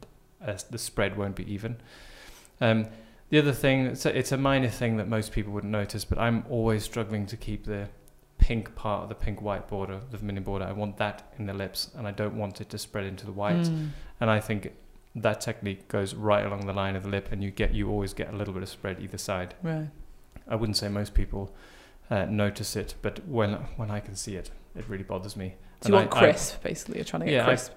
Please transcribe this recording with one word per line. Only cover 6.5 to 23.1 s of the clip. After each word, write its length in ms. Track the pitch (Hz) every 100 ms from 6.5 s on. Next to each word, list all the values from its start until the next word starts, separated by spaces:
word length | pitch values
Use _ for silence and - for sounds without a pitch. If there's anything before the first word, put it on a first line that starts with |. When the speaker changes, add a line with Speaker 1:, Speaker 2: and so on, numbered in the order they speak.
| 123 113 107
Speaker 1:
struggling 420 | 104 120 104 104 98
to 100 | 113
keep 300 | - 104 -
the 220 | 101 101 - - - - -
pink 360 | - 117 101 -
part 260 | 110 98
of 60 | 90
the 60 |
pink 280 | 110 - 101
white 240 | 104 95 -
border, 320 | 101 95 95 127
the 60 | 107
vermilion 280 | 104 98
border. 200 | 95 98
I 80 | 95
want 240 | 98 104 101
that 360 | 104 - - -
in 80 | 101
the 80 |
lips, 360 | 98 95 - - 160
and 100 | 104
I 60 |
don't 240 | 101 107 110
want 240 | 104 95
it 80 | 104
to 80 | 107
spread 260 | - 107
into 220 | 98 95 110
the 60 |
white. 240 | 98 104 175
Speaker 2:
Mm. 340 | 170 160 151 143 - -
Speaker 1:
And 100 | 113
I 100 | 107
think 320 | - 107 - - - - - 113
that 240 | 110 107
technique 460 | - 113 101 95 -
goes 260 | 107 95
right 300 | 110 107 104
along 220 | 104 101 98
the 60 |
line 240 | 95 98 95
of 60 |
the 60 | 101
lip, 180 | 98 98
and 140 | 98
you 60 | 98
get, 240 | 95 104
you 160 | 113 101
always 240 | 104 98
get 180 | - -
a 40 | 104
little 180 | 101
bit 80 | 92
of 60 | 92
spread 300 | - 101 90
either 180 | 95 92
side. 360 | - 92 90 -
Speaker 2:
Right. 260 | 165 156 151 - - - - - -
Speaker 1:
I 80 | 113
wouldn't 200 | 110 98
say 120 | 104
most 240 | 101 101
people, 420 | - 98 101 98 - - - - - -
uh, 140 | 117
notice 500 | - 104 101 101 104
it, 200 | 104 - -
but 240 | 107